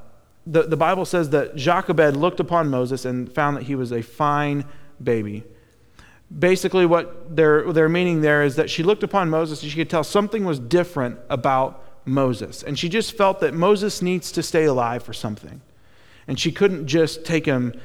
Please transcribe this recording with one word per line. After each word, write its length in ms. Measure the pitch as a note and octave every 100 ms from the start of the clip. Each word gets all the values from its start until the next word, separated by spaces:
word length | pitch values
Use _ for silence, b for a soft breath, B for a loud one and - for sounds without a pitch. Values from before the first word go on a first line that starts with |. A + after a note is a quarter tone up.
| - - _ _ -
the, 160 | D#3+
the 140 | D#3+ D3+
Bible 280 | E3 F#3+ F3
says 240 | F3+ D3+
that 240 | D3 - D3
Jochebed 600 | C3+ F3 F#3+ D#3+ D3+ C#3
looked 240 | F3 F3+
upon 300 | D3+ E3+ D#3
Moses 360 | C3 B2 C3 B2+
and 260 | B2 A#2+
found 260 | - D3 C#3+
that 60 |
he 120 | B2 C#3
was 160 | A#2+
a 100 | A#2+
fine 640 | A2 - D3 D3 D3 C#3+ C#3 B B -
baby. 400 | B2 A#2 G#2 G#2 - b b b b b b b _ D3+
Basically, 480 | F3+ F#3 F#3 F#3 F3
what 500 | E3+ - - - D#3
they're, 360 | D#3 D3+ B2
they're 160 | D#3+ D#3+
meaning 320 | E3+ F3+ E3
there 220 | D3+ D3
is 120 | C#3+ C3
that 140 | -
she 120 | -
looked 220 | E3+ G#3+
upon 260 | G3+ G3 F3
Moses 320 | D#3+ E3 D3
and 100 | D3+
she 60 | D3+
could 120 | D3+
tell 140 | E3+
something 420 | D3 G#3 G#3 A3+ F#3
was 140 | C#3+
different 600 | A#2 F3 F3 D3 B2 A2+ -
about 540 | C3+ C#3 C3 C3+ - B B -
Moses. 580 | C3+ C3+ A2+ G#2+ -
And 160 | - C#3+
she 100 | E3+
just 260 | G#3+ - -
felt 260 | G3 F#3+
that 120 | D#3+
Moses 480 | D#3+ F3+ G#3 G#3 -
needs 300 | F3+ F3+ -
to 100 | -
stay 220 | D#3 E3+ D#3
alive 380 | B2+ A#2 A#2+
for 100 | -
something. 480 | G#2+ A#2 G#2 D2 C3+ - b b b b b -
And 120 | D#3
she 120 | E3
couldn't 360 | - G3 F3+ C#3
just 380 | D#3+ D#3 - -
take 200 | E3 D3+
him 280 | C3 B2 A#2